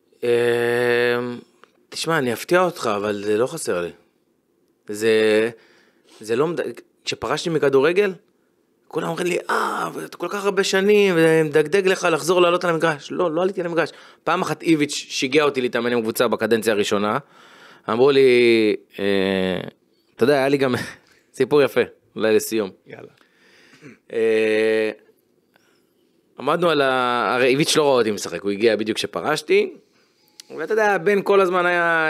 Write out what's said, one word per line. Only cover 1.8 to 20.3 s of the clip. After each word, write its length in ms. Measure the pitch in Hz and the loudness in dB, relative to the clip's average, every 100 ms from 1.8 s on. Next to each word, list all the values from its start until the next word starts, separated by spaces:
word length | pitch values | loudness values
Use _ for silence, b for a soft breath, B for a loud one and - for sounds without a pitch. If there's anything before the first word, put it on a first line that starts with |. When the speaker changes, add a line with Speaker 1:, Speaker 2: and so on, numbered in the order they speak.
| - | -16
Speaker 1:
תשמע, 300 | - 160 165 | -10 -4 -2
אני 140 | 123 | -2
אפתיע 280 | 110 - 180 | -4 0 0
אותך, 300 | 180 175 120 104 | 0 -2 -4 -2
אבל 260 | 104 104 | -4 -4
זה 120 | 101 107 | -2 0
לא 80 | 135 | -2
חסר 340 | 160 - 90 | -4 -6 -4
לי. 100 | 87 - _ _ _ _ _ _ _ _ - | -6 -12 _ _ _ _ _ _ _ _ -14
זה, 640 | 104 110 110 110 107 113 117 b b b b b b | -4 0 2 4 2 0 -6 b b b b b b
זה 160 | 107 117 | -6 -2
לא 100 | 160 | -2
מד-, 120 | 151 - 117 _ _ | -4 -8 -12 _ _
כשפרשתי 460 | - - 113 151 180 | -12 -8 -6 -6 -4
מכדורגל, 640 | 156 139 135 147 180 202 175 _ _ _ _ _ _ _ | -2 2 2 2 0 -2 -4 _ _ _ _ _ _ _
כולם 200 | - 170 | -8 -6
אומרים 180 | 165 180 | -4 -4
לי, 120 | 175 - | -4 -4
"אה, 360 | 240 220 - 170 | -4 -4 -6 -8
אבל 180 | 151 | -10
אתה 120 | 160 - | -14 -12
כל 100 | 170 | -10
כך 140 | 202 | -4
הרבה 200 | 196 190 | -4 -2
שנים, 500 | 196 190 196 208 196 170 | 0 0 4 4 4 4
ומדגדג 720 | 160 160 156 151 151 196 185 | 4 4 2 2 2 0 0
לך 200 | 180 175 | 0 0
לחזור 280 | 156 151 180 | 0 0 2
לעלות 220 | 175 175 | 4 2
על 60 | 175 | 0
המגרש." 380 | 160 165 143 - | 0 0 -2 -8
לא, 180 | 151 175 | -4 -2
לא 120 | 156 | 0
עליתי 180 | 185 190 | -2 -4
על 60 | 170 | -4
המגרש. 240 | 170 151 B B B | -2 -4 B B B
פעם 180 | - 180 | -4 -4
אחת 200 | 175 151 | -4 -4
איביץ' 300 | - 156 147 - - | 0 0 0 -4 -8
שיגע 360 | - 135 147 | -6 0 2
אותי 160 | 147 131 | 2 0
להתאמן 320 | 123 120 120 | -2 -2 -2
עם 80 | 120 | -2
קבוצה 260 | 110 113 120 | -2 0 0
בקדנציה 440 | 107 110 113 107 | 0 0 0 2
הראשונה. 460 | 104 101 104 104 127 - B B B B B - | 0 0 0 0 -4 -8 B B B B B -4
אמרו 200 | 113 139 | 2 4
לי, 200 | 139 131 120 120 113 107 - _ - | 6 6 6 6 4 2 0 _ -6
אה, 60 | 101 98 95 95 92 90 - _ _ _ _ - | -2 0 0 0 -2 -4 -8 _ _ _ _ -2
אתה 80 | |
יודע, 100 | 120 | 2